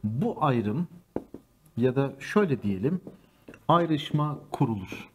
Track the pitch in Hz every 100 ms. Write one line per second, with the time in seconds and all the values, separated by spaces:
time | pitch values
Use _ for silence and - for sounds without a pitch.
0 | 107 117 226 - 151 123 104 120 175 -
1 | _ - - - _ _ _ - 127 127
2 | 139 - - 208 196 120 104 95 120 180
3 | - - _ _ - - - 165 170 151
4 | 151 151 151 143 - - 131 107 90 -
5 | -